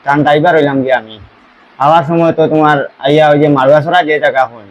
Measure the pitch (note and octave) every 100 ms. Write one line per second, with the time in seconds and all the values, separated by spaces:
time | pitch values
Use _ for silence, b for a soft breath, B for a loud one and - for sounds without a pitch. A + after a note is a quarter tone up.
0 | C#3 C#3+ D3 D3+ D3 D#3 C#3+ C3+ B2+ B2
1 | A2 A2 G#2 _ _ _ _ - C#3+ E3
2 | D3 E3+ E3 D#3+ D#3 D#3 D3+ C#3+ - -
3 | C#3 D3+ D3+ D3 D3+ C#3+ C3 D3+ D3+ D#3
4 | D3+ D3+ C#3+ C3 B2+ A#2+ G2